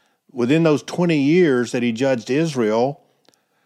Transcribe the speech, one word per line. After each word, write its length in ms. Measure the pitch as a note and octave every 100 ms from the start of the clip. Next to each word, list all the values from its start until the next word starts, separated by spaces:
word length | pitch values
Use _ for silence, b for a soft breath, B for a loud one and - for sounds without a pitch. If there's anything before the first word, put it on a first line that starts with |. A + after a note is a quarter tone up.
| _ _ _
Within 320 | A#2+ A#2+ D#3+
those 200 | E3 C#3
twenty 340 | - - F3 D#3
years 540 | C#3 F3 E3+ B2 A2+
that 100 | B2+
he 100 | A#2+
judged 380 | A2+ C3+ B2 G#2+
Israel, 720 | C3+ E3 C3 G#2+ A2+ B2+ D#3 _ _ _ _ _ _